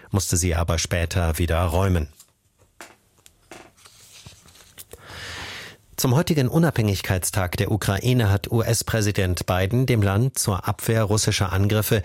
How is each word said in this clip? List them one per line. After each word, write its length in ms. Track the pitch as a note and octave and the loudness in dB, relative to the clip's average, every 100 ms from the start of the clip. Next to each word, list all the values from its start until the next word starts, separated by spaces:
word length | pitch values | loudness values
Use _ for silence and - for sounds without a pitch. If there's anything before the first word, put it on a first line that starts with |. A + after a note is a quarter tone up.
| - | -4
musste 260 | G2+ - F2 | -2 0 0
sie 180 | F2 D#2+ | 0 0
aber 220 | E2+ E2 | 0 -2
später 600 | - F2+ E2+ F#2+ E2 D#2+ | -2 -2 0 0 0 0
wieder 240 | E2 E2 | 0 0
räumen. 460 | F2+ E2 G2 F2 C#2 - - _ _ _ _ _ - _ _ _ - _ _ - - _ - - - - - - - - - - - - - - - - - - - - _ - | 0 2 2 2 -2 -10 -20 _ _ _ _ _ -20 _ _ _ -20 _ _ -20 -20 _ -20 -20 -20 -20 -20 -20 -20 -20 -20 -20 -20 -20 -18 -16 -14 -12 -12 -14 -16 -20 _ -2
Zum 180 | C3 B2 | 2 2
heutigen 320 | F3 E3 B2 | 2 2 2
Unabhängigkeitstag 1080 | E3 E3 - G#2+ F#2+ - F#2 - - F2+ - | 2 2 2 0 0 -2 -2 0 -2 -2 -2
der 140 | F#2+ | -2
Ukraine 580 | G#2+ - G2 B2 B2+ G#2 | 0 0 0 2 2 4
hat 200 | G2 - | 2 2
U-S-Präsident 960 | A2+ A2 A2+ - A2+ G#2 G2+ F#2 F2+ - | 0 2 0 0 -2 0 0 0 -2 0
Biden 400 | F#2 G2 A#2+ B2+ | 0 2 0 2
dem 160 | A#2+ | 2
Land 380 | G2 G2 C3 - | 2 2 0 0
zur 280 | - F#2 - | -2 -2 -4
Abwehr 360 | - - A2+ | -4 -2 0
russischer 480 | G#2 G#2+ - G2+ F#2+ | 2 2 0 0 0
Angriffe 500 | F#2+ G2+ G#2+ G#2 A2 | 0 2 2 2 0